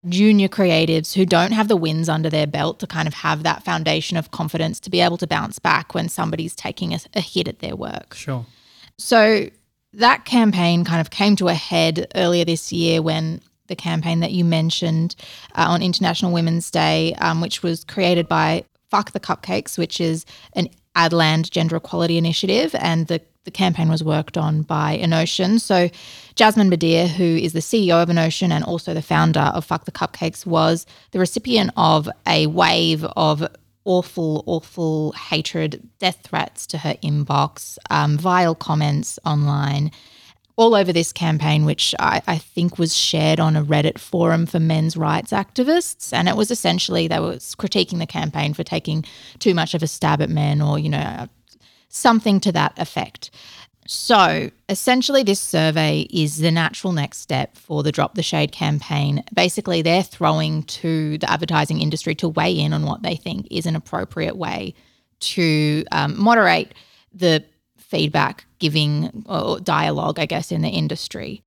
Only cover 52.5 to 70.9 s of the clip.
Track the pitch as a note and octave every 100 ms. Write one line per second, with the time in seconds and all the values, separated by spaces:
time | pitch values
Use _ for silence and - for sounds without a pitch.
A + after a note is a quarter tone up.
52.5 | E3+ D3 - E3 - - - - - -
53.5 | - - _ - - - A3+ F3 D#3 D#3
54.5 | _ - G3 - B3+ B3+ C#4 C4+ D4 -
55.5 | E3 D#3+ D#3 D#3 D3+ - - D3+ D3+ D#3+
56.5 | E3 D#3+ - F#3+ E3+ C#3+ - - C3 C3
57.5 | - _ D3+ D3 D3+ D3 - D#3+ D#3+ D3+
58.5 | - D3+ D3 - D3 C#3+ C#3+ - - F3+
59.5 | - G3 E3+ D#3+ F3 F#3+ - E3 D#3 D#3
60.5 | D#3 - - E3 D#3+ D#3 D3+ - D#3 -
61.5 | D#3 D3+ D#3 D#3 D#3 - D#3 E3+ D#3 D#3+
62.5 | E3 D3+ D#3 D3+ D3+ E3+ E3+ - F#3 -
63.5 | - E3 D#3+ - - F#3+ - D#3+ - E3+
64.5 | E2+ - - _ _ _ _ - - E3
65.5 | D#3 D3+ D3+ - - D3 - G#3 A#3 F#3+
66.5 | E3 - - _ _ _ F#3 F3 D#3 -
67.5 | _ _ _ _ D#3 D3+ D3+ C#3 - _
68.5 | _ D#3+ D3+ D3+ D3 D#3 A3 A3 F3+ -
69.5 | F3 F#3 D3+ D#3 D3+ D#3 D#3+ D3 E3 -
70.5 | E3 D#3 F3 D3+